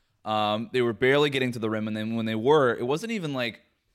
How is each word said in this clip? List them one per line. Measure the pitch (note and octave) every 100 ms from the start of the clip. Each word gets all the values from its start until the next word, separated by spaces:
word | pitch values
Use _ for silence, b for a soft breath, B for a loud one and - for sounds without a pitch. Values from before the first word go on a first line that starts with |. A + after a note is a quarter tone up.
| _ _ -
Um, | G#2+ G#2 G#2+ A2+
they | B2+
were | A#2+
barely | G#2 B2+ C#3+ D3
getting | C3+ B2+
to | A#2
the | A2
rim, | A2 A2
and | G#2+
then | A2 A#2
when | A2+
they | A2
were, | A#2+ D3+ B2+ A2
it | A#2+
wasn't | D3+ A3+
even | A3+ D#3+
like, | C3+ A#2 G2+ _ _ _